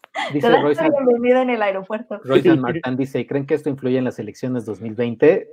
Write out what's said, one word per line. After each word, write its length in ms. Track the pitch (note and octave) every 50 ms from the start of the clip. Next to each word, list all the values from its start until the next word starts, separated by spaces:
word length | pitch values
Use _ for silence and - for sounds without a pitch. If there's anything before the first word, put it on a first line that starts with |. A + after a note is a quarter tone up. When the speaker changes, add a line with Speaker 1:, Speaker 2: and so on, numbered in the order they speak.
| - _ - - - -
Speaker 1:
dice 140 | C#3 D3 -
Speaker 2:
te 60 | -
dan 100 | - -
Speaker 1:
Royce 200 | - D3 - D#4 D#4+
Speaker 2:
la 60 | D#4+
bienvenida 520 | D4 C#4 C4 B3 A#3+ A#3 A#3+ B3 B3 B3+
en 80 | B3+ B3
el 120 | B3 A3
aeropuerto. 580 | G#3 G3+ F#3+ F#3+ F#3 - - A3 A#3+ - G#3 G3+
Speaker 1:
Royce 300 | - B2+ C3+ C#3+ C#3+ F3+
Speaker 3:
Sí. 60 | E3 C3+
Speaker 1:
Martán 380 | B2+ B2 D3 E3 - B2+ B2+
dice, 300 | B2+ C3+ C3+ - C3 A#2
"¿Creen 180 | - C#3 C#3 C#3+
que 100 | C#3 D#3+
esto 160 | D3 - D3
influye 280 | C3+ C3+ C3 B2+ B2+ C3
en 60 | B2+
las 160 | A#2+ - -
elecciones 440 | A2 G#2 G2 - - B2+ B2+ A#2+ G#2+
dos 140 | A2 G#2 F#2
mil 140 | A2 A2+ G#2+
veinte?" 540 | A#2 A#2+ A#2+ A#2 A2 C#3+ D3+ F3+ F3 - -